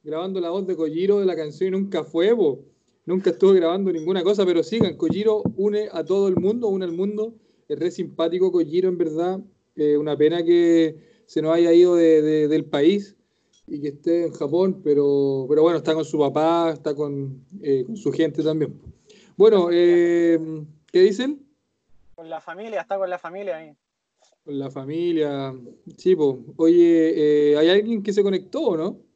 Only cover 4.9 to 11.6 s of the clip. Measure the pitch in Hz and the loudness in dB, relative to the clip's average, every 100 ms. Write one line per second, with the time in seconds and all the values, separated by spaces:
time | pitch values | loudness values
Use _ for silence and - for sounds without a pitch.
4.9 | - 160 190 214 214 196 - 202 208 208 | 0 -4 0 0 0 -4 -2 -2 -2 -4
5.9 | 165 156 196 196 180 185 240 226 190 180 | -8 -2 0 2 2 0 0 -2 -2 -4
6.9 | 170 196 208 226 226 _ _ _ 143 175 | -4 -4 -4 -8 -10 _ _ _ -6 -6
7.9 | - 160 - 165 180 185 175 156 170 185 | -6 -10 -4 -4 0 0 0 0 0 -2
8.9 | 180 165 156 180 190 - _ _ - 147 | -4 -6 -6 -4 -6 -12 _ _ -2 0
9.9 | 147 151 143 151 170 165 175 170 165 160 | 0 -2 0 2 2 2 4 4 4 2
10.9 | 156 _ _ _ 160 156 165 | -4 _ _ _ -4 0 2